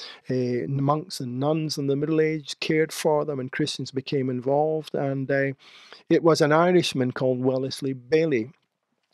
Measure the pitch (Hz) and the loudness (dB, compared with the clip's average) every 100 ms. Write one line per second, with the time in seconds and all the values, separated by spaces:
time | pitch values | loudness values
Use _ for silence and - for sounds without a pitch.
0 | - - - 127 123 123 82 139 139 151 | -20 -16 -6 -2 0 -2 -2 -2 0 0
1 | - - 127 123 143 160 156 151 139 139 | -4 -10 -8 -4 -2 0 -2 -4 -2 -2
2 | 151 156 156 156 139 - - 156 160 - | 0 2 2 0 -8 -8 -2 0 0 -2
3 | 170 151 151 135 127 - 151 - 131 131 | 0 0 0 -4 -6 -4 -4 -4 -8 -8
4 | - 143 131 123 123 139 156 156 147 - | -4 -2 -2 -2 0 2 2 -2 -4 -4
5 | 143 135 131 139 135 135 - - - - | -2 -4 -2 0 -2 -4 -14 -20 -20 -10
6 | - 165 165 156 151 151 175 180 - 135 | 0 4 6 4 6 6 6 4 2 0
7 | 127 - 131 127 127 131 131 - 135 131 | -2 0 0 0 0 0 -2 -6 -6 -6
8 | 120 156 165 127 120 - _ _ _ _ | 0 2 2 0 -2 -10 _ _ _ _
9 | _ | _